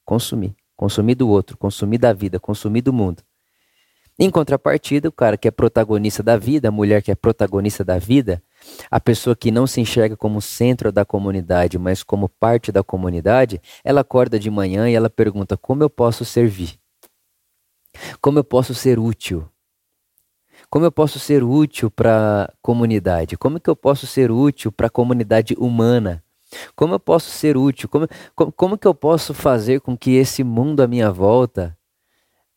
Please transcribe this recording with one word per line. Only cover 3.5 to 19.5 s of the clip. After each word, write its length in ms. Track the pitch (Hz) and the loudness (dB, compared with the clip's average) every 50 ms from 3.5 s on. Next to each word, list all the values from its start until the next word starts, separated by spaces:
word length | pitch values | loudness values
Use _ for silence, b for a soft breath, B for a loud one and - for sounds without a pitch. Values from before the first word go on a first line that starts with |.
| _ _ _ _ _ _ _ _ _ _ _ _ _ - | _ _ _ _ _ _ _ _ _ _ _ _ _ 0
Em 120 | 180 190 | 0 2
contrapartida, 760 | - 170 151 - 139 135 - 147 143 151 - - 139 147 147 | 2 2 2 2 0 0 0 0 -2 -2 -2 -2 -2 -2 -2
o 60 | 165 - | -4 -2
cara 240 | - 123 110 104 | 0 2 2 2
que 120 | 104 - 113 | 2 0 -2
é 20 | |
protagonista 720 | - - - 113 - 117 110 104 110 104 104 107 - - 104 | 0 2 0 2 2 0 0 0 0 0 0 -2 -4 -2 0
da 160 | 113 117 110 | 2 2 2
vida, 300 | 113 120 147 156 123 110 | 2 0 -2 0 0 0
a 40 | 104 | 0
mulher 300 | 104 104 101 104 104 98 | 0 2 2 2 2 2
que 80 | - | 0
é 40 | 98 | -4
protagonista 680 | - - 117 110 - 107 95 95 98 98 104 - - 98 | 0 0 0 0 0 -2 -2 0 -2 -2 -2 -4 -4 -4
da 140 | 90 92 90 | -2 -2 -2
vida, 440 | 87 92 123 143 127 104 90 85 - B B B B B B B B B | 0 2 2 2 2 0 -2 -6 -8 B B B B B B B B B
a 80 | - 127 | -4 -2
pessoa 380 | - - 117 - - 127 120 | 0 0 0 0 0 -2 -2
que 140 | - - 117 | 0 0 0
não 160 | 110 117 131 | 2 2 0
se 160 | 127 - - 117 | 0 0 -2 -4
enxerga 340 | 110 - 120 110 110 110 | 0 2 2 2 0 0
como 240 | - - 107 107 104 | -4 -4 -4 -4 -4
centro 500 | 98 - - - 120 123 127 123 - 110 | -6 -8 -4 -2 0 0 0 0 -2 0
da 140 | 95 104 101 | 0 0 0
comunidade, 720 | - - 101 101 98 98 95 87 85 92 90 90 87 87 90 | 0 -2 -4 -2 -2 -4 -4 -2 0 0 0 0 0 -2 -2
mas 240 | 90 92 95 - - | -2 -2 -4 -4 -4
como 240 | - - 101 101 | -4 -4 -2 -2
parte 460 | 92 - _ - 113 117 117 - - 98 | -4 -4 _ 0 0 0 0 -2 -4 -8
da 100 | 95 95 | -8 -8
comunidade, 800 | - - 95 92 90 87 85 80 95 113 131 131 117 104 82 B B B B B | -6 -6 -6 -4 -4 -6 -4 0 0 2 2 2 0 -2 -8 B B B B B
ela 160 | - 139 143 | 0 0 0
acorda 380 | 131 - - 127 123 120 113 107 | 0 2 2 0 2 2 0 -2
de 120 | 101 110 | -2 -4
manhã 380 | 104 104 98 92 92 98 110 120 | -2 -2 -2 -2 -2 0 0 2
e 60 | 117 | 2
ela 160 | 110 113 113 | 2 0 0
pergunta: 480 | - - 113 107 98 104 98 - 101 - | 0 0 0 0 0 -4 -4 -4 -6 -6
"Como 240 | - - 131 143 151 | -4 -4 0 0 0
eu 80 | 147 | 0
posso 340 | - - 123 117 113 - 123 | 0 2 0 0 0 -2 -6
servir? 540 | - - 120 120 113 98 92 90 82 - _ _ _ _ _ _ _ _ _ _ _ _ _ _ _ _ _ _ _ _ _ _ _ B B B B B B | -4 0 2 2 2 0 -2 -8 -10 -10 _ _ _ _ _ _ _ _ _ _ _ _ _ _ _ _ _ _ _ _ _ _ _ B B B B B B
Como 180 | - 147 143 151 | -2 2 2 2
eu 60 | 139 | 0
posso 300 | - - 127 131 - 127 | 2 2 0 0 0 -4
ser 240 | 113 - 131 123 113 | -2 0 2 2 2
útil? 500 | 113 117 110 - - - 92 82 78 - | 0 -2 -4 -6 -6 -8 -8 -8 -8 -10